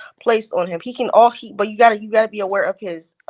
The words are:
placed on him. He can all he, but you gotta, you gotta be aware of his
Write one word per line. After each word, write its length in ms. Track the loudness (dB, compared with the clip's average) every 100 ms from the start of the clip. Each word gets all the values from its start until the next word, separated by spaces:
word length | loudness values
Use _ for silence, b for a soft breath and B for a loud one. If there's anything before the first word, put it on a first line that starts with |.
| B _
placed 320 | 0 0 -2
on 140 | -6 -4
him. 120 | -6
He 120 | -10
can 160 | -6 2
all 160 | 4 4
he, 240 | 2 -12
but 140 | -6 -6
you 80 | 4
gotta, 240 | 4 4
you 80 | -2
gotta 180 | 0 0
be 120 | -4
aware 240 | -4 -2
of 160 | -2 -4
his 340 | -10 -10 -14 _ -8